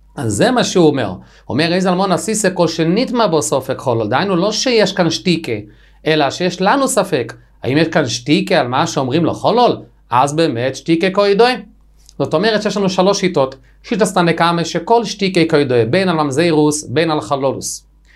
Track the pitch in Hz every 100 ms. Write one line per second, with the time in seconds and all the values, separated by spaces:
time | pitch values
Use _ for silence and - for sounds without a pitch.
0 | _ - 113 104 208 247 - 190 156 135
1 | 101 90 - - - 120 165 185 185 180
2 | 196 165 220 214 185 185 165 - 160 202
3 | 254 247 208 160 - 139 127 120 131 113
4 | 107 131 196 180 202 220 262 226 196 -
5 | 165 - 185 160 - 104 101 - _ _
6 | 151 156 135 - 180 180 190 269 262 214
7 | 190 143 110 - - _ 117 143 165 175
8 | 127 - - 180 190 170 123 131 165 151
9 | 131 156 147 - 143 233 226 117 - _
10 | - 123 139 151 160 117 127 170 - 165
11 | 185 190 202 202 240 233 - - _ _
12 | - - 139 156 220 214 214 208 190 190
13 | 190 196 185 147 131 - - _ - 214
14 | 220 185 170 165 170 170 160 170 165 233
15 | 214 - 196 180 160 151 131 123 110 180
16 | 190 160 147 131 170 156 151 147 - 135
17 | 165 151 - 139 135 110 - - _ _
18 | _